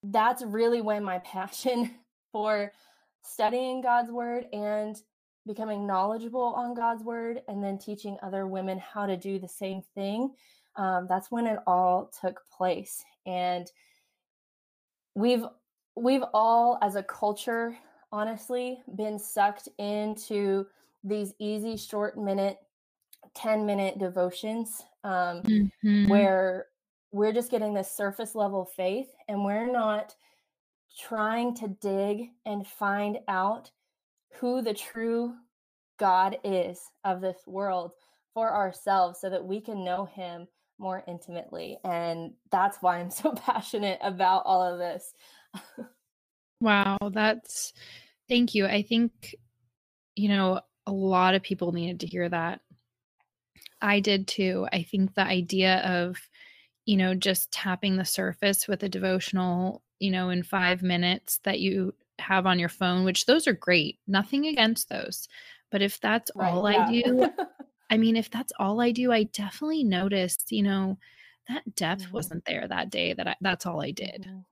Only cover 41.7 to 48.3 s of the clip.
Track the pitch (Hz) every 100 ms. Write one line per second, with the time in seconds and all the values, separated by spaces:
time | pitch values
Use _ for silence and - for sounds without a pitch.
41.7 | - 185 170 170 165 165 - _ 185 196
42.7 | 196 180 175 180 - 311 240 - 226 -
43.7 | 214 202 185 202 185 185 185 - 185 180
44.7 | 175 175 180 - - - - _ - -
45.7 | - 240 _ _ _ _ _ _ _ 226
46.7 | 202 196 196 202 196 214 226 - - -
47.7 | - - - - _ _